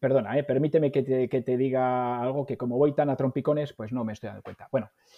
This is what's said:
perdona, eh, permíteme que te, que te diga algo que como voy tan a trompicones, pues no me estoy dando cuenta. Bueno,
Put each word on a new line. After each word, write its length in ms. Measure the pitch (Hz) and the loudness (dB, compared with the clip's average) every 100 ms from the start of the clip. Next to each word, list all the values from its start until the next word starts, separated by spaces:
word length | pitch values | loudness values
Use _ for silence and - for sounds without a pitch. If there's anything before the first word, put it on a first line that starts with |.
perdona, 380 | 131 135 104 131 | 2 2 2 -2
eh, 60 | |
permíteme 480 | 143 131 147 160 143 | 2 2 4 4 2
que 100 | 143 | 0
te, 260 | 131 127 123 | 0 0 0
que 140 | 131 | 0
te 140 | 120 123 | 0 0
diga 640 | 131 131 127 127 123 123 | 2 2 2 0 0 -2
algo 240 | 123 143 135 | -2 -2 -4
que 100 | - | -4
como 220 | 123 123 | -2 2
voy 160 | 147 | 2
tan 160 | 147 147 | 2 0
a 60 | 131 | 0
trompicones, 560 | 135 139 139 147 143 | -2 -2 0 0 -2
pues 180 | - 110 | -8 -8
no 120 | 127 | -6
me 80 | 113 | -6
estoy 140 | 107 107 | -6 -12
dando 140 | 101 | -12
cuenta. 260 | - 98 - | -16 -16 -6
Bueno, 200 | 131 104 _ _ | -6 -6 _ _